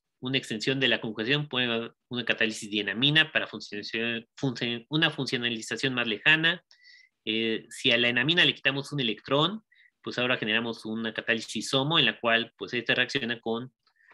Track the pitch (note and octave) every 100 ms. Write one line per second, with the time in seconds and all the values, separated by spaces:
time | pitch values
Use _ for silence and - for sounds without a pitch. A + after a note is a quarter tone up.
0 | _ _ B2+ C3 - A2 C3+ C3+ C3 A2+
1 | A#2 G#2+ A2 D3 D3 B2 B2 A#2 A#2 _
2 | - B2 A2+ G#2+ A2+ G#2+ G#2+ G#2 G2+ G2+
3 | C#3 D#3 D3+ G#2+ G2 G#2+ - G#2 G2+ A2+
4 | A#2 A#2 A#2 - C#3 A#2+ A#2+ A#2+ - D#3
5 | D#3+ - B2+ B2 A#2+ A2+ - A2 C3+ B2+
6 | A#2 G#2 D3+ D#3 E3 F3 _ _ - -
7 | _ _ A2 A2 A2+ A2 - - C3 A#2
8 | A#2+ B2 C3+ F3 D#3 B2 C#3 C#3 C#3 D3
9 | A#2 G#2 - C#3 E3 A3 _ _ _ _
10 | A2+ A2 B2 B2 G#2+ A2+ A#2 A2+ A2 A2
11 | A2+ A2 - A2+ - A2+ G#2 C3+ C#3 E3
12 | A#2+ - A#2 A2+ A2 - G2 - A2+ B2
13 | B2 C#3 A#2 A#2 A2+ A2+ C3 _ _ _
14 | _